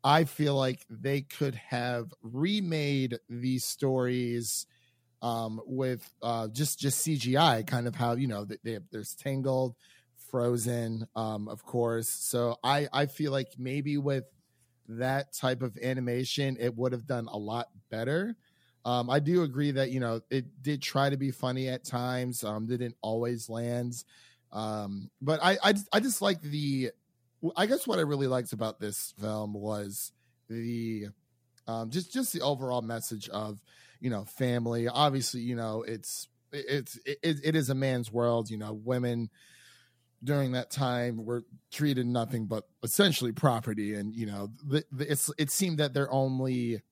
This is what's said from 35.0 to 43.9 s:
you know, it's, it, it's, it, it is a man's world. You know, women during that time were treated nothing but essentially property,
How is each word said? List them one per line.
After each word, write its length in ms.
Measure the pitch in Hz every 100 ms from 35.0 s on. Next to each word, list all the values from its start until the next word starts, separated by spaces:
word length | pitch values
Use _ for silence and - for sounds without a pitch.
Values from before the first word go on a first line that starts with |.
| 147 135 117 123
you 140 | 120 117
know, 260 | 113 110
it's, 460 | 113 113 - - - _ _
it, 140 | 143 131
it's, 300 | 143 113 117 135
it, 340 | 143 165 147
it 120 | 143 160
is 160 | 127
a 40 | 135
man's 360 | 135 127 110
world. 400 | 117 120 117 110
You 60 | 110
know, 160 | 104
women 580 | 110 113 123 123 117 110 _ - - - - _ _ _ _
during 280 | 131 143 135
that 180 | 127 120
time 560 | - 131 123 120 113 110
were 180 | 120 - - _
treated 340 | - 147 131 120
nothing 400 | 123 113 120 107
but 200 | 110 - _
essentially 480 | 117 - 202 147 123
property, 640 | 113 143 117 117 107 104